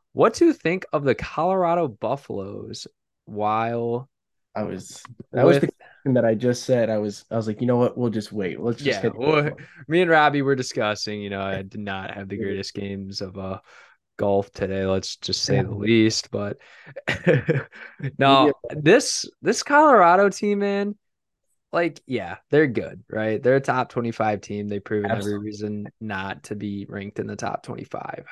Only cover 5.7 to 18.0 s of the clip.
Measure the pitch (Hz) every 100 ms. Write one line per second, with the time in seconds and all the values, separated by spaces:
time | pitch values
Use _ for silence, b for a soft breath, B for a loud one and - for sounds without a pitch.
5.7 | - - _ 139 123 113 107 123 120 -
6.7 | 117 110 107 104 104 - 117 110 107 123
7.7 | 120 123 - 120 107 104 104 95 76 113
8.7 | 117 139 107 113 107 139 156 147 - B
9.7 | B 143 165 175 160 151 143 139 131 123
10.7 | 135 107 104 107 104 101 98 98 95 95
11.7 | 107 101 95 95 101 98 104 98 98 98
12.7 | - 98 98 95 98 95 95 95 95 b
13.7 | b b b _ - 101 98 98 - 95
14.7 | 95 95 95 - - - - - 131 120
15.7 | 104 104 113 110 - - 104 101 - B
16.7 | B B - - - - 147 - 143 -
17.7 | B B B